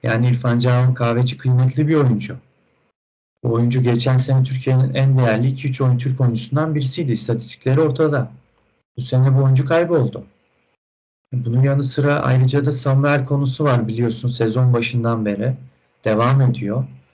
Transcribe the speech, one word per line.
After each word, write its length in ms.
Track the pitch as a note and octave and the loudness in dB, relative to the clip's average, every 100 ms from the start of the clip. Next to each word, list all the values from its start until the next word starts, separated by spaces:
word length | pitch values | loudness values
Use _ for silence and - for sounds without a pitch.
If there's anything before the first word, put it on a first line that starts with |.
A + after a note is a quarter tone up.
Yani 240 | A#2 A2+ B2 | -2 0 2
İrfan 320 | B2 B2 A#2+ | 2 0 0
Can 340 | B2 B2 B2+ | 2 2 2
Kahveci 440 | B2+ A#2 A#2 B2 - | 0 0 0 -2 -2
kıymetli 500 | B2+ B2+ B2+ C#3 D3+ | 0 2 2 0 0
bir 80 | D#3 | 2
oyuncu. 420 | C3+ G#2 G2 - _ _ _ _ _ _ _ _ _ _ | 2 0 -4 -12 _ _ _ _ _ _ _ _ _ _
Bu 100 | B2 | -2
oyuncu 300 | A2+ A#2+ B2+ | 0 2 2
geçen 340 | A#2+ A#2 C3 B2+ | 2 2 2 0
sene 260 | C3 C3 | 2 0
Türkiye'nin 500 | C3 C3+ - C3 C3 | 0 -2 0 2 2
en 240 | C3+ C3+ C3 | 0 2 2
değerli 300 | A#2+ A2 C3 | 2 2 0
iki 220 | C3 D3 | -2 -6
üç 120 | C3 | -2
oyun-, 160 | C3 B2 | 0 0
Türk 240 | C3 C3 | -2 0
oyuncusundan 540 | B2+ A2 - C#3+ D#3+ D3+ | 0 0 -4 -2 -2 -2
birisiydi. 360 | C3 - D3 | -4 -4 -4
İstatistikleri 720 | A2 - A2 - - C3 C3+ | -4 -4 -6 -6 -8 -2 2
ortada. 500 | D#3 C3 D#3 C#3+ C3 - _ _ _ _ _ - | 2 0 0 0 -6 -12 _ _ _ _ _ -12
Bu 40 | |
sene 340 | B2+ C3 C3+ C3+ | -4 2 2 4
bu 80 | |
oyuncu 220 | C3+ C3 C3+ | 4 2 2
kayboldu. 600 | E3 E3+ E3 A2+ - - _ _ _ _ _ _ _ _ _ _ | 0 2 0 0 -6 -16 _ _ _ _ _ _ _ _ _ _
Bunun 280 | B2+ A#2+ A#2+ | -6 -2 0
yanı 220 | C#3 C#3 | 2 0
sıra 360 | C3+ - C#3+ D3 | -2 -2 0 0
ayrıca 460 | - B2+ C3 C#3+ C#3 | 2 2 2 0 0
da 60 | |
Samuel 540 | C#3 C#3+ C3+ C#3+ C#3+ C3 | -2 0 0 2 0 0
konusu 380 | C#3+ C#3 B2+ | -2 -2 -2
var 240 | D3 A#2+ G#2+ | 0 0 0
biliyorsun 420 | A2 A#2+ - A#2 | -2 -2 -2 -6
sezon 440 | - A2+ B2 B2+ | -2 -2 2 2
başından 520 | A#2+ A#2 A#2+ A#2 A#2 G#2 | 2 0 -2 -2 -2 -2
beri. 300 | G2+ A#2+ C3+ - _ _ _ - | -2 -4 -4 -10 _ _ _ -2
Devam 360 | G#2+ A#2+ C3+ | 0 2 2
ediyor. 440 | B2+ - G2+ A#2 C3 - _ | 2 0 -4 -4 -6 -10 _